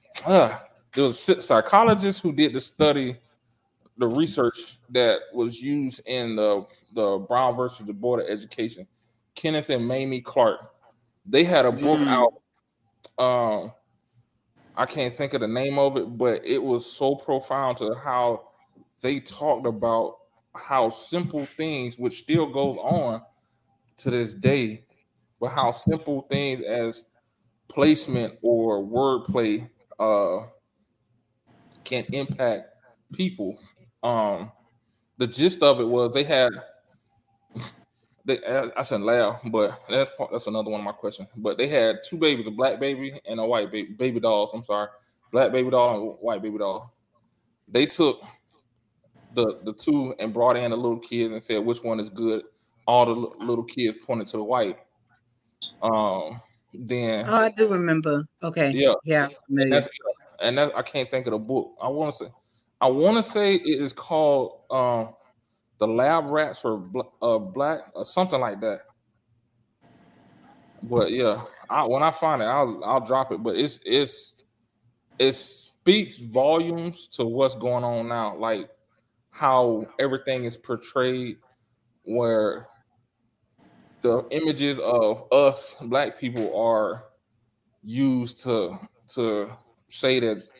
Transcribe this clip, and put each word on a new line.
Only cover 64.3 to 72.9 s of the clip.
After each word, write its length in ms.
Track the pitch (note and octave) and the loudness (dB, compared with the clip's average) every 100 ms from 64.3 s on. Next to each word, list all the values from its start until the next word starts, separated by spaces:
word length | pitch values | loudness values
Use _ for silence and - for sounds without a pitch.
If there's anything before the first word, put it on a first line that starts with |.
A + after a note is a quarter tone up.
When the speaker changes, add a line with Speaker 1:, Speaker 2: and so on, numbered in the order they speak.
| C#3 A#2+ - _ | 4 0 -8 _
Speaker 1:
um, 440 | C3 B2 A#2 A2+ - _ _ _ _ _ _ | 0 0 0 -4 -10 _ _ _ _ _ _
The 80 | G#2+ | 0
Lab 400 | A2+ C3+ E3 C#3+ | 2 4 2 0
Rats 320 | D3+ D3+ - | -2 -2 -4
for 160 | B2 G#2+ | -4 -4
Bl-, 340 | F2+ A#2 - _ | -6 -8 -8 _
uh, 160 | A#2 A2 | 0 0
Black 420 | F#2+ C3 D3 D#3 - | -2 -4 -2 -2 -8
or 100 | - | -12
something 360 | G#2 - F#3 - | -4 -2 0 0
like 200 | G#2+ G2+ | -2 -4
that. 180 | A2 G2 - _ _ _ _ _ _ _ _ _ _ _ _ _ _ _ _ _ _ - | -4 -4 -10 _ _ _ _ _ _ _ _ _ _ _ _ _ _ _ _ _ _ -18
But 300 | A2+ A#2+ F#2+ | -2 0 2
yeah, 300 | A#2+ A#2+ G#2 - - - | 2 2 0 -6 -18 -4
I, 160 | C#3 | 0
when 180 | B2+ C3 | 2 4
I 80 | D#3 | 2
find 300 | D#3+ D#3+ C#3 | 2 0 0
it, 40 | G#2+ | 0
I'll, 360 | C3+ C3 G#2 | 2 0 -2
I'll 220 | G2+ | 0